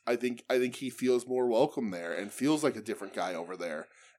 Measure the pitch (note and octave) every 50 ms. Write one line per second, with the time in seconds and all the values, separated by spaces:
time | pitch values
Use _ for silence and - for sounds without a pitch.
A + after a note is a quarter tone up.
0 | - - B2 A#2 A#2+ B2+ A#2+ A#2 - - B2 B2+ B2 B2+ B2 - C#3 B2+ A#2+ -
1 | B2+ B2+ B2+ B2 A#2+ B2+ B2+ B2+ B2+ B2 A#2 A2 C#3 D3 - - B2 G#2+ F#2 E2+
2 | E2+ E2+ E2+ E2 G2 G2+ - - B2+ C#3+ D#3 D3+ D3 C#3 A2+ A2 G#2 A#2 G#2 -
3 | G2+ F#2+ - - F2 F#2 F2+ E2 E2+ F2 F#2 F2+ F2 E2+ D#2 D#2 D#2+ - _ -
4 | - - _